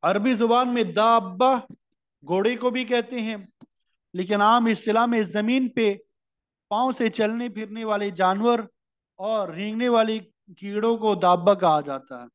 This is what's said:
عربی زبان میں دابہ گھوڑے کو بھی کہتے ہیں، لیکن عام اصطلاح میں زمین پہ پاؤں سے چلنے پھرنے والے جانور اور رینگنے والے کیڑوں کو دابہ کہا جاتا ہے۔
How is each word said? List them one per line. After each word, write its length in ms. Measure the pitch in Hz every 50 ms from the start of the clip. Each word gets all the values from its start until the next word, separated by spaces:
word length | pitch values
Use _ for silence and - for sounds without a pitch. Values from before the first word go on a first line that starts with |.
عربی 300 | - 165 190 208 202 262
زبان 420 | 254 208 233 226 233 240 254 247 240
میں 80 | 240
دابہ 720 | 240 180 160 202 214 226 233 233 196 185 180 185 247 262 269 240 - _ - _ _ _ _ _ _ _ _ _ -
گھوڑے 300 | 143 175 190 202 233 247
کو 140 | 226 240 247
بھی 140 | 233 254 254
کہتے 360 | 226 247 240 233 240 262 247
ہیں، 160 | 220 220 220 208 190 - _ _ - _ _ _ _ _ _ _ _ _
لیکن 280 | - 180 185 185 208 202
عام 260 | 202 214 226 240 233
اصطلاح 400 | 226 220 - - 226 214 226 233
میں 160 | 240 240 226
زمین 460 | 214 170 165 214 208 220 247 269 262 240
پہ 260 | - 247 226 208 202 202 - _ _ _ _ _ _ _ _ _ _ _ _ _
پاؤں 240 | 202 214 254 262
سے 180 | 254 - 240 220
چلنے 380 | - - 220 214 220 233 240 240
پھرنے 360 | 190 214 220 208 214 226 226
والے 260 | 220 214 202 208 202
جانور 480 | 185 165 185 185 190 202 220 240 240 226 220 - _ _ _ _ _ _ _ _ _
اور 320 | _ 190 214 226 214 196 175
رینگنے 400 | 156 170 202 208 214 226 247 247
والے 300 | 240 226 220 220 220 220 185 _ _ _ _ _ 175
کیڑوں 400 | _ 190 202 202 208 214 233 233
کو 180 | 226 214 220 202
دابہ 400 | 180 185 180 180 175 170 202 202
کہا 260 | 196 180 170 156 151
جاتا 400 | 143 143 139 135 - _ 131 123
ہے۔ 60 | 120 120